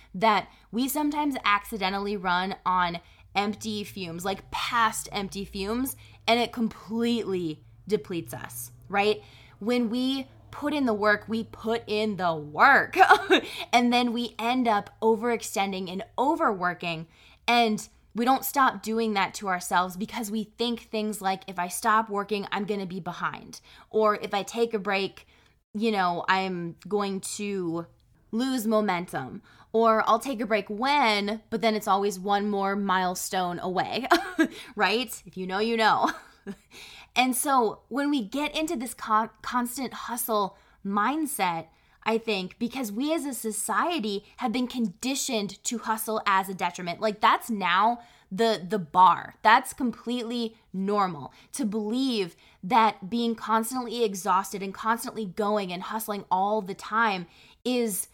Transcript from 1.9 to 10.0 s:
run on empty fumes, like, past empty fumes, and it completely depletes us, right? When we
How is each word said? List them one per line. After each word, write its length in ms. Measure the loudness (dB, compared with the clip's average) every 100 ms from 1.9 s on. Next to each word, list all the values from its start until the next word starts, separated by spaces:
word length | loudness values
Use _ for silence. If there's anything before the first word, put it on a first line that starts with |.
| 0 -2 -2
run 400 | 0 0 0 -4 0
on 340 | 2 0 -2 -12 -20 -6 -2
empty 480 | -2 -4 -6 -6
fumes, 400 | -8 -10 -10 -6
like, 260 | -6 -6 -8
past 580 | -8 -2 0 0 -2 -8
empty 320 | -6 -6 -8
fumes, 520 | -10 -8 -4 -2 -4 -8 -16 -6 0
and 140 | 2
it 120 | 2
completely 1080 | -2 -4 -4 -8 -2 0 0 -2 -4 -4 -8 -14 -14 -4
depletes 460 | -4 -2 -8 -8
us, 380 | -12 -12 -14 -14 -16 -4
right? 340 | 0 2 0 -6 -20 -20 -8
When 320 | 0 0 0
we 380 | 0